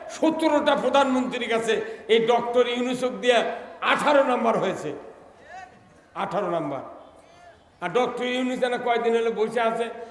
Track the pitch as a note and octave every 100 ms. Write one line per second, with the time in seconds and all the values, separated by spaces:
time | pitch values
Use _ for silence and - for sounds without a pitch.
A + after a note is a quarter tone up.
0 | - - D#4+ D#4 D#4+ D4 D4 C#4 - C#4
1 | C4+ B3+ B3 A#3+ A#3 A3+ A3+ G#3 - -
2 | - A#3 A3+ A#3 A#3+ B3 A#3+ A#3+ B3 -
3 | B3+ B3 A3+ A#3 - - - - - C#4
4 | C#4+ C#4+ C4 A#3+ A3+ G3+ F#3 E3+ D3+ -
5 | - - - - - F#4 F#4 - - -
6 | _ E3+ F#3+ - F3+ E3+ D3 C3 - -
7 | - - - - - - _ - F3 G#3
8 | B3 - B3 B3+ B3+ B3 B3 B3 B3 A3+
9 | A3+ A3+ A3+ G3+ A3 A#3 A3+ A3+ A3+ -
10 | -